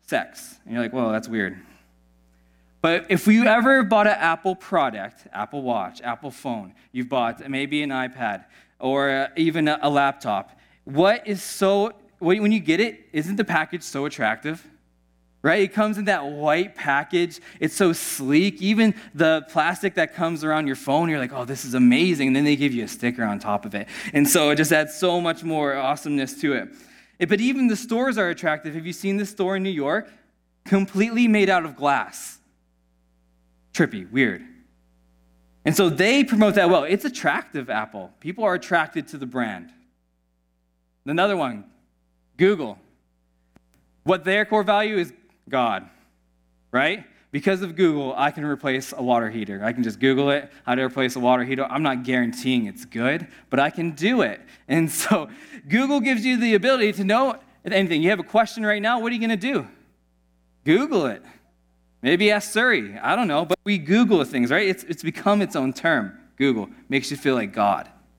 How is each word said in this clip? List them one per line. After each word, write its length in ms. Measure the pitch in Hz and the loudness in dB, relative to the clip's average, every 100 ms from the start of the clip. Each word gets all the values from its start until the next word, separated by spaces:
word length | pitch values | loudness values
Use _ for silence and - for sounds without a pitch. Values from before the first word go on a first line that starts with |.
| - | -4
sex. 500 | 139 85 - - - - | -4 -4 -14 -20 -20 -10
And 80 | |
you're 80 | 117 | -6
like, 100 | 120 | -4
"Whoa, 200 | 127 117 | -2 -2
that's 160 | 110 110 | -2 -4
weird." 320 | 113 95 90 - - _ _ _ _ _ _ _ _ _ _ | -4 -4 -6 -20 -20 _ _ _ _ _ _ _ _ _ _
But 240 | 165 170 - | 0 0 0
if 180 | 180 208 | 0 4
you 180 | 220 226 | 6 6
ever 380 | 226 240 269 | 4 4 4
bought 240 | 202 214 208 | 4 4 4
an 80 | 202 | 2
Apple 380 | 160 165 190 185 | 0 0 -4 -6
product, 720 | - 175 135 107 98 _ - | -2 0 0 -4 -12 _ -14
Apple 300 | 95 107 147 | -8 -8 -6
Watch, 400 | 127 117 92 - | -4 -4 -4 -10
Apple 300 | 120 117 143 | -10 -8 -10
phone, 420 | - 139 117 92 _ _ | -12 -8 -8 -10 _ _
you've 180 | 123 123 | -10 -4
bought 380 | 131 117 117 143 | -2 -2 -4 -8
maybe 360 | 135 143 147 | -6 -4 -4
an 80 | 147 | -4
iPad 540 | 135 127 127 113 98 - _ _ _ | -4 -6 -6 -6 -6 -12 _ _ _
or, 320 | 131 139 139 | -2 0 0
uh, 160 | 135 135 160 | 0 -2 0
even 320 | 165 160 151 | 0 2 0
a, 100 | 151 | 0
a 60 | 147 | 2
laptop, 680 | 143 139 135 127 101 101 _ _ _ - | 2 2 -2 -4 -4 -6 _ _ _ -6
what 420 | 139 185 233 214 | 2 4 2 -2
is 160 | 196 | -8
so, 500 | - - 196 202 214 - _ _ | -8 -2 2 2 0 -4 _ _
when, 240 | 170 208 | 0 2
when 100 | 208 | 4
you 80 | 220 | 2
get 200 | 156 165 | 2 0
it, 280 | 226 214 _ | 0 -4 _
isn't 220 | 151 156 202 | -6 -4 -4
the 100 | 214 | -2
package 380 | 165 156 175 | -2 -2 -8
so 220 | - 143 143 | -10 -6 -6
attractive? 600 | 139 110 110 147 160 - _ _ _ _ _ _ _ | -2 -2 -2 -6 -10 -14 _ _ _ _ _ _ _
Right? 180 | 151 185 | 0 2
It 120 | 196 | 0
comes 260 | 208 214 208 | 0 -2 -2
in 60 | 202 | -2
that 200 | 185 143 | -2 -4
white 480 | 147 151 160 196 | -4 0 0 0
package. 640 | - 147 139 147 175 175 - - - | -6 -2 -2 0 -2 -2 -6 -20 -6
It's 160 | 160 - | -4 2
so 180 | 185 | 2
sleek. 680 | 165 - - 135 147 196 - | 2 -6 -6 2 2 2 0
Even 320 | 185 220 220 - - | 0 4 4 2 -10
the 320 | 147 160 160 151 | 0 2 2 -2
plastic 440 | 170 156 180 196 - | -2 0 -2 -4 -2
that 200 | 156 - | -2 -2
comes 280 | 165 165 | -4 -2
around 220 | 156 156 147 | -2 -2 -2
your 100 | 135 | -4
phone, 320 | - 147 170 | 0 0 0
you're 120 | 151 | -2
like, 140 | 123 | -4
"Oh, 120 | 117 120 | -8 -8
this 200 | 135 131 | -8 -4
is 100 | 127 | 4
amazing." 540 | 123 127 180 156 135 | 6 6 4 2 2
And 60 | 131 | 2
then 100 | 147 | 2
they 100 | 143 | 2
give 180 | 143 | 0
you 100 | 120 | -2
a 40 | 104 | -6
sticker 360 | - 120 123 | -4 -4 -2
on 140 | 110 101 | -4 -4
top 260 | 107 104 | -2 -4
of 120 | 107 101 | -4 -10
it. 120 | 101 - 208 | -10 -12 -2
And 160 | 147 143 | 0 2
so 220 | 175 147 | 4 2
it 60 | 147 | 2
just 160 | 156 | 2
adds 240 | 160 151 - | 2 0 -2
so 260 | 180 175 | 0 0
much 220 | 175 165 | -2 -4
more 320 | 165 156 147 139 | -4 -2 -2 -2
awesomeness 680 | 131 147 151 143 131 - | -4 -4 -2 -4 -4 -4
to 120 | 156 | -2
it. 160 | 127 95 - - - _ _ | -2 -4 -16 -20 -20 _ _
It, 120 | 170 | 0
but 100 | 202 | 2
even 280 | 240 262 247 | 0 2 2
the 80 | 208 | 0
stores 420 | - 226 269 220 | -2 -2 0 0
are 120 | 180 | -2
attractive. 440 | 165 170 151 156 | -2 -4 -4 -6
Have 140 | 156 165 | -10 -10
you 60 | |
seen 240 | 170 196 196 | -6 -2 -2
the 100 | 202 | -4
store 280 | 208 185 196 | -4 -2 -2
in 60 | |
New 80 | 190 | -2
York? 420 | 170 139 190 220 - _ _ _ _ - | -2 -2 -2 -4 -20 _ _ _ _ 0
Completely 640 | 196 196 190 226 226 240 | 2 2 0 0 2 4
made 240 | 214 190 | 4 4
out 140 | 185 160 | 2 0
of 100 | 127 | -2
glass. 640 | 143 135 98 - - - _ _ _ _ _ _ _ _ _ _ _ _ _ | 0 0 -2 -12 -16 -18 _ _ _ _ _ _ _ _ _ _ _ _ _
Trippy, 380 | - 165 104 90 | -2 -2 -2 -6
weird. 320 | 120 123 87 - - _ _ _ _ _ _ _ _ _ _ | 0 0 -2 -14 -20 _ _ _ _ _ _ _ _ _ _
And 120 | - 156 | -2 2
so 120 | 170 | 2
they 360 | 139 196 277 | 4 4 4
promote 320 | - 214 214 202 | 4 4 4 6
that 160 | 175 | 6
well. 120 | 180 | 4
It's 220 | 147 196 285 | 4 -2 -2
attractive, 640 | - 156 147 - 147 127 | -4 -2 -2 -6 -10 -6
Apple. 420 | 107 107 104 90 _ | -6 -6 -10 -16 _
People 220 | - 190 | -12 -2
are 120 | 214 180 | -2 -2
attracted 520 | - 170 156 160 135 | 0 0 0 -6 -10
to 100 | 143 | -12
the 80 | 131 | -8
brand. 420 | 123 117 95 85 _ _ _ _ _ _ _ _ _ _ _ _ _ 139 | -6 -6 -8 -16 _ _ _ _ _ _ _ _ _ _ _ _ _ -4
Another 320 | 160 196 190 | 0 0 0
one, 280 | 135 107 98 _ _ _ _ _ _ - | -4 -6 -16 _ _ _ _ _ _ 2
Google. 420 | 180 202 123 95 _ _ _ _ _ _ _ _ _ _ _ _ | 2 2 -4 -10 _ _ _ _ _ _ _ _ _ _ _ _
What 200 | - 180 | 0 0
their 200 | 160 202 | 2 0
core 200 | 208 214 | 2 0
value 340 | 196 202 214 208 | 2 0 0 -2
is 160 | 165 - _ _ - | -4 -10 _ _ -4
God, 400 | 135 120 98 92 _ _ _ _ _ _ _ _ | -2 0 -2 -8 _ _ _ _ _ _ _ _
right? 340 | 123 147 202 - _ _ | 0 0 -2 -10 _ _
Because 300 | 143 190 190 | -2 0 0
of 160 | 185 160 | -4 2
Google, 360 | 175 147 135 131 | 2 2 -4 -2
I 140 | 143 | -2
can 120 | 156 | -2
replace 500 | 147 139 143 131 131 | -6 -4 -2 -4 -4
a 80 | - | -6
water 280 | 127 120 113 | 0 2 0
heater. 340 | 113 101 98 | -6 -8 -4
I 80 | 107 | -4
can 120 | 120 | -2
just 180 | 113 101 | -4 0
Google 300 | 131 131 143 | 2 2 2
it, 200 | 143 - - - | 0 -4 -12 -4
how 100 | 123 | -2
to 60 | |
replace 340 | 131 131 127 127 | -2 -2 -2 0
a 40 | |
water 240 | 123 127 123 | 2 2 0
heater. 180 | 131 | -4
I'm 180 | 135 139 | -4 -2
not 220 | 156 127 | -2 -2
guaranteeing 640 | 123 127 117 117 127 127 107 | -2 0 0 -2 -2 0 -2
it's 180 | 95 | -8
good, 420 | - 113 123 160 165 - _ | -12 -4 -2 -2 -6 -18 _
but 80 | 127 | 0
I 120 | 143 | 0
can 220 | - 170 | 0 -6
do 300 | 147 185 254 | -2 0 2
it. 200 | 131 101 - - - | 0 -4 -16 -20 -2
And 240 | 151 160 | 0 0
so 380 | - - 214 151 - - 254 139 | -2 0 0 -2 -14 -20 -20 -2
Google 320 | 208 269 285 | 0 2 0
gives 240 | 240 247 247 | 0 -2 0
you 100 | 247 | 0
the 200 | 233 208 | 2 2
ability 360 | 233 262 214 | 2 2 0
to 120 | 202 196 | 0 0
know 340 | 220 262 - _ _ | 2 0 -4 _ _
anything. 380 | 175 190 185 160 | -2 0 2 2
You 80 | 165 | 2
have 100 | 202 | 0
a 40 | |
question 420 | - 214 214 - 214 | 0 0 0 -2 -2
right 160 | 208 | 0
now, 180 | 214 240 | 0 -2
what 140 | 226 | -2
are 20 | 240 | -2
you 60 | |
gonna 160 | 226 214 | -2 -2
do? 280 | 233 247 110 - _ _ _ _ _ _ _ _ 143 | -2 -4 -6 -18 _ _ _ _ _ _ _ _ 2
Google 400 | 180 302 240 139 | 2 4 0 0
it. 180 | 101 - - _ _ _ _ _ _ | -4 -14 -20 _ _ _ _ _ _
Maybe 300 | 123 175 208 | 2 4 4
ask 200 | 208 202 | 2 0
Siri. 460 | 214 247 190 104 101 | 0 2 2 -2 -6
I 180 | 120 190 | -2 0
don't 120 | 214 | 2
know, 160 | 147 165 | 0 0
but 140 | 180 | -2
we 140 | - 196 | 0 -2
Google 480 | 147 208 220 190 127 | 2 4 6 4 2
things, 260 | 135 120 | 0 2
right? 160 | 156 202 | 2 0
It's, 160 | 185 | -2
it's 200 | - 165 | -6 -6
become 380 | 160 - 202 208 | -6 -2 0 2
its 140 | 208 165 | 0 -2
own 160 | 135 | -4
term. 460 | 131 170 147 98 - - _ | -2 0 0 -2 -10 -20 _
Google 340 | 139 117 98 - _ | 0 0 -4 -14 _
makes 220 | 135 123 | -4 -4
you 60 | 143 | -4
feel 180 | 143 123 | 0 0
like 180 | 104 | -2
God. 340 | 110 101 76 - _ _ | 0 2 0 -4 _ _